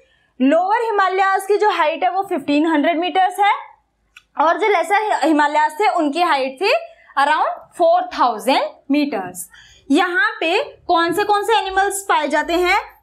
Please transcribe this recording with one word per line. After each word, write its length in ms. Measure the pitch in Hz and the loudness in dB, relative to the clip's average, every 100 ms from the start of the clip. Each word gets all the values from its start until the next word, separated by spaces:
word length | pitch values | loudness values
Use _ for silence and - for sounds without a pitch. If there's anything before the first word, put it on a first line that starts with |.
| _ _ _ - | _ _ _ -2
लोअर 400 | 262 320 370 453 | 2 2 2 0
हिमालयाज 640 | 453 403 381 370 381 381 392 | 0 0 0 2 0 0 0
की 100 | 403 | 0
जो 140 | 415 | 2
height 340 | 339 311 320 | 0 -2 -2
है 60 | 370 | -2
वो 120 | 370 | -2
fifteen 440 | 381 349 - 294 330 | -4 -4 -2 0 2
hundred 320 | 311 311 320 | 2 0 0
meters 380 | 359 370 370 392 | 0 0 0 2
है, 120 | 403 508 - _ _ _ _ - _ - | 0 0 -6 _ _ _ _ -20 _ -2
और 180 | 311 339 | 0 2
जो 100 | 427 | 0
लेसर 580 | 370 330 392 427 - 311 | 0 0 0 0 0 2
हिमालयाज 460 | 294 294 302 302 302 | 2 2 2 0 0
थे 80 | 415 | 0
उनकी 340 | - 294 302 | 0 -2 0
height 360 | 349 277 262 269 | 0 0 -2 -2
थी 100 | 392 640 - - - - | 0 -2 -4 -20 -8 -2
around 260 | 277 311 523 | 0 2 -2
फ़ोर 540 | 698 - - 330 349 | -4 -8 0 2 2
थाउजेंड 640 | 359 - 262 214 202 320 554 - - | 0 0 0 0 0 0 -2 -6 -4
meters। 600 | 285 294 208 180 180 - - - _ - | -2 -2 -4 -8 -12 -18 -20 -20 _ -2
यहाँ 400 | 294 359 370 427 466 | 0 0 0 -2 -2
पे 220 | 330 415 | -2 -2
कौन 500 | 571 - - 339 339 | -4 -8 -2 0 0
से 120 | 349 | 0
कौन 200 | 403 415 | 0 0
से 140 | 415 427 | 0 -2
animals 480 | 381 381 403 392 - | 0 -2 -2 -2 -2
पाए 200 | 330 294 | -2 0
जाते 240 | 302 302 | -2 -2
हैं? 260 | 339 359 403 427 - | 0 0 0 -4 -14